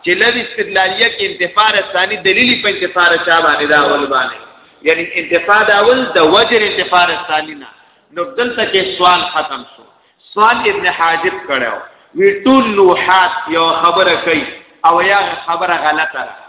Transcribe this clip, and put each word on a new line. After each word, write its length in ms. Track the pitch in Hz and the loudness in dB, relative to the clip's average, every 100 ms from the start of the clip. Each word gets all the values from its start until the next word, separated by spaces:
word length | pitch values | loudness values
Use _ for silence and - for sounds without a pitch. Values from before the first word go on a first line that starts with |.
چې 60 | - | -2
لوی 320 | 180 226 240 | 0 0 0
استدلالیه 680 | 226 - 202 196 190 190 226 | -6 -8 -4 -2 -2 0 -2
کې 140 | 220 | -2
انتفاع 480 | 196 196 175 196 220 | -8 -4 -4 0 2
د 100 | 202 190 | 0 -2
ثاني 220 | 180 190 208 | -2 -2 -2
دلیل 440 | 175 202 247 247 | 0 2 2 0
په 60 | 208 | -2
انتفاع 380 | 180 180 180 175 | -2 -4 0 2
د 160 | 165 - | 2 2
چا 160 | 165 | 2
باندې؟ 240 | 160 147 147 | 2 0 2
د 80 | |
اول 320 | 151 143 143 139 | 2 2 0 -2
باندې. 300 | 131 127 - - - _ _ | -2 -4 -8 -20 -20 _ _
یعنی 220 | 156 160 170 | -2 -2 -4
انتفاع 500 | 180 160 170 202 208 | -8 -2 -2 2 2
د 80 | 214 | 4
اول 340 | 202 208 254 247 | 4 4 2 2
د 120 | - | 2
وجه 420 | 156 190 226 226 | 4 4 4 2
د 40 | |
انتفاع 420 | 208 - 180 175 175 | 0 -2 0 2 2
د 100 | 165 - | -2 -4
ثاني 280 | 156 156 147 | -4 -6 -14
نه. 120 | 123 - _ _ _ | -18 -20 _ _ _
نو 100 | 156 | -10
دلته 420 | 175 - 240 233 214 | -8 -4 -4 -2 -2
کې 260 | 190 185 175 | 0 -2 0
سوال 240 | 180 175 | 2 2
ختم 420 | 175 156 147 131 120 - | 0 -4 -6 -10 -14 -20
شو. 80 | 113 _ _ _ _ | -20 _ _ _ _
سوال 240 | 202 220 240 | 2 2 2
ابن 280 | 214 196 180 | 0 -2 -4
حاجب 460 | - 165 165 180 185 - | 0 -2 0 -4 -6 -6
کړو. 280 | 135 120 107 - _ _ - | -4 -4 -6 -14 _ _ 0
وی 140 | 202 - | 2 2
ټول 200 | 226 262 226 202 | 2 2 2 4
نوحات 560 | 185 175 - 185 180 - - | 4 4 2 2 2 -2 -4
یو 180 | 165 165 | -2 0
خبره 420 | 160 175 185 185 165 | 2 0 2 2 0
کوي 300 | 175 160 123 - - _ 165 | 0 -2 -4 -14 -20 _ 2
او 160 | 170 | 2
یا 180 | 185 202 180 165 - | 2 0 0 -6 -6
خبره 280 | 170 180 160 | -4 -2 -2
غلطه 460 | 151 156 156 135 127 | 0 0 -2 -6 -12
ده. 80 | - | -14